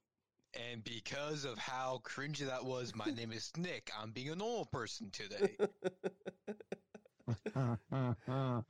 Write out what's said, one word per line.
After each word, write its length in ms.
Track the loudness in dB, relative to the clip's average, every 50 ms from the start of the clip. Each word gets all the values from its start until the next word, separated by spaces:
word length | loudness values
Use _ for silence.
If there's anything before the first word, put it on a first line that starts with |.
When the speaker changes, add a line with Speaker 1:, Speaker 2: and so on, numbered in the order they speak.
| _ _ _ _ _ _ _ _ _ _ -8 -6 -6 -4
Speaker 1:
And 120 | -4 -6 -4
because 640 | -6 -6 -6 -4 -4 -2 -2 0 0 0 0 0
of 120 | -2 -2 -2
how 440 | -2 -2 0 0 2 2 2 0 -2
cringy 420 | -4 -4 -2 -2 0 0 0 0
that 180 | 0 0 0 2
was, 300 | 2 2 2 0 -2 -2
my 100 | -2 0 0
name 200 | 0 0 -2 -2
is 200 | -4 -4 -4 -4 -2 0
Nick. 340 | 0 0 0 -2 -4 -6 -6 -4
I'm 120 | -4 -4
being 180 | -4 -4 -2 -2
a 60 | 0
normal 300 | 0 0 0 2 0 0
person 440 | 0 0 0 0 0 -2 -4 -6 -6
today. 440 | -6 -6 -6 -4 0 4 4 4 4 4
Speaker 2:
<laughs> 80 | 2 2 2 0 -2 -2 -2 0 -4 -4 -4 -4 -10 -10 -10 _ -8 -8 -8 -8 -6 -8 -8 -8 _ _ -18 -18 -18 -20 _ _ -2 -2 -2 0 0 0 2
Speaker 3:
<laughs> 1080 | 4 4 4 4 0 0 0 2 4 4 4 2 0 0 0 2 2 4 4 4 2 0 -2